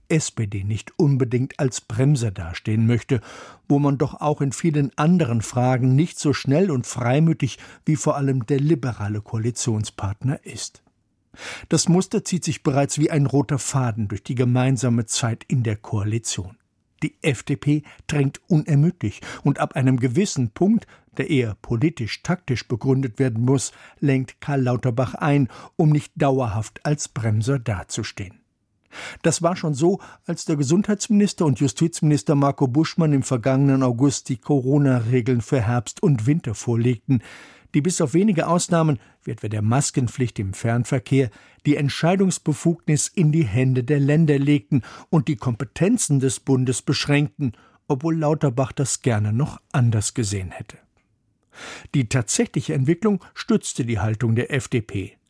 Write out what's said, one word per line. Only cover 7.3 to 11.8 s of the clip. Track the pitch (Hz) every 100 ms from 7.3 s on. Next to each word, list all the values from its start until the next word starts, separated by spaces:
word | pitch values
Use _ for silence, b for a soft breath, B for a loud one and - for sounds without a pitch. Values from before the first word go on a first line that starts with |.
| 160 135 - B B -
wie | 156
vor | - 143
allem | 139 131 110
der | 139
liberale | 147 160 127 113 104 107
Koalitionspartner | - 113 110 117 - 110 104 - 101 104 127 147 -
ist. | - - - _ _ _ _ _ B B B -
Das | 160